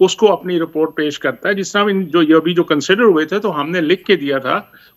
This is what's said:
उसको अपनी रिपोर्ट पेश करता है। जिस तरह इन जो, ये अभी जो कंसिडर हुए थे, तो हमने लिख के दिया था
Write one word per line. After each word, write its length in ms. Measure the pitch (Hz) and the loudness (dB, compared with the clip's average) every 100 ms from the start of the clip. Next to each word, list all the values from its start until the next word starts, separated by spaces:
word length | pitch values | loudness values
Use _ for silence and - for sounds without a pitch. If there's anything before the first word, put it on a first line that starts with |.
उसको 260 | 185 - 214 | 0 2 2
अपनी 320 | 170 180 175 | 2 -2 -4
रिपोर्ट 320 | 160 156 156 | -4 -2 -4
पेश 260 | 156 151 143 | -2 -4 -4
करता 320 | 139 127 180 | -6 -4 -4
है। 60 | |
जिस 200 | 202 180 | -4 -4
तरह 160 | 202 208 | -2 0
इन 160 | 190 180 | -2 0
जो, 160 | 165 | 0
ये 120 | 156 | 4
अभी 200 | 160 160 | 4 4
जो 80 | 175 | -2
कंसिडर 400 | 170 151 - 196 | 0 -2 0 2
हुए 240 | 233 165 156 | 4 4 0
थे, 120 | 196 | -4
तो 100 | 214 | -4
हमने 320 | 151 147 180 | -4 -4 -2
लिख 240 | 156 185 - | -2 -2 0
के 100 | 185 | -2
दिया 220 | 143 135 | 0 -4
था 340 | 131 175 208 _ _ | -2 -6 -6 _ _